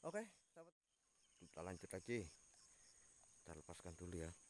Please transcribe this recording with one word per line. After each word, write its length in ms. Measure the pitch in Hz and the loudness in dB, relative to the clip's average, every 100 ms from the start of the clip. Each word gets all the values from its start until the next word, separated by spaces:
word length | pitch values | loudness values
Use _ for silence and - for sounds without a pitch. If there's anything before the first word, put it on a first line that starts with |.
Oke, 180 | 165 208 220 - - | 4 4 2 -4 -16
sahabat. 220 | 170 170 _ _ _ - - - - | -12 -12 _ _ _ -20 -20 -20 -12
Kita 200 | 87 - | -4 2
lanjut 240 | 90 87 - | 2 2 2
lagi. 320 | 95 - 120 85 - - - - - - - - - - - | 2 6 4 4 -4 -16 -16 -16 -16 -16 -16 -16 -18 -18 -12
Kita 100 | - 78 | -6 -4
lepaskan 380 | - 85 90 82 | -4 -2 -2 0
dulu 200 | 87 87 | 2 4
ya. 100 | 82 87 | 2 0